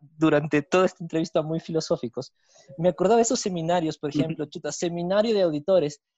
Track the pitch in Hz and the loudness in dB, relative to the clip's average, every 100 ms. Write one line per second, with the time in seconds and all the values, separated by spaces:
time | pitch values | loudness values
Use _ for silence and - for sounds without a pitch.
0 | 143 - 156 147 156 151 143 185 185 - | -12 0 2 4 2 -2 2 2 2 -2
1 | 165 160 175 175 151 160 - 160 - 165 | -6 -4 -2 -2 -2 -4 -4 -4 -2 -4
2 | 120 - - _ _ _ - - 175 175 | -4 -10 -12 _ _ _ -18 -2 -2 2
3 | 180 233 233 262 214 175 160 175 156 147 | 4 4 2 0 -4 -4 -2 0 -2 -4
4 | 147 147 160 160 147 175 151 - 175 170 | -4 -2 -2 -4 -8 -8 -10 -6 -6 -4
5 | 175 202 226 208 180 147 147 185 147 - | -2 0 2 2 2 0 2 2 2 -4
6 | _ | _